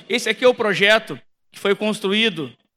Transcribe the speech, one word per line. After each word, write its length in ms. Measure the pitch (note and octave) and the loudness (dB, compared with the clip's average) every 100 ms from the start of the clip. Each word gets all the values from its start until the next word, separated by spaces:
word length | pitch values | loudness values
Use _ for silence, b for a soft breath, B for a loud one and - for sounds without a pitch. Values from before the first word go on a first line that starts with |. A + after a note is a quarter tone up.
| - | -6
esse 200 | A#3+ A3+ | -6 -4
aqui 140 | G#3+ | 0
é 40 | B3+ | 2
o 60 | |
projeto 680 | A#3+ G#3+ F3 G3+ A3 A3 C#3 _ _ _ | 2 -2 2 4 4 0 -14 _ _ _
que 80 | - | -6
foi 140 | G3+ | -2
construído, 800 | G3+ G#3+ G#3 F#3+ G#3 A3+ D#3+ B2+ - _ | 0 -2 -2 -2 0 0 -2 -10 -12 _